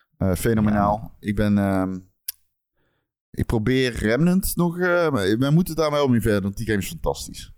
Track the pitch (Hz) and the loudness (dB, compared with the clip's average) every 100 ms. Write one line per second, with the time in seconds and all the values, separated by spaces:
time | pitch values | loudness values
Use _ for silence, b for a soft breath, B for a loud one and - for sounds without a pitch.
0 | b - 98 90 120 110 107 107 101 107 | b -4 -2 0 0 2 2 2 0 -2
1 | - - - 104 104 101 101 98 92 92 | -6 -10 -6 -2 2 2 2 0 -2 -6
2 | 92 _ - - _ _ _ _ _ _ | -12 _ -16 -16 _ _ _ _ _ _
3 | _ _ _ - - 117 107 131 127 110 | _ _ _ -8 -2 -2 0 0 0 0
4 | 107 120 170 185 - - 170 175 180 175 | 0 2 2 2 0 -2 -2 0 0 2
5 | 165 135 95 110 135 156 180 156 156 147 | 2 0 2 2 2 2 2 0 0 2
6 | 143 120 107 104 98 98 107 104 87 82 | 2 2 2 0 0 -4 -2 -2 -4 -6
7 | 78 69 - - - | -6 -4 -8 -14 -18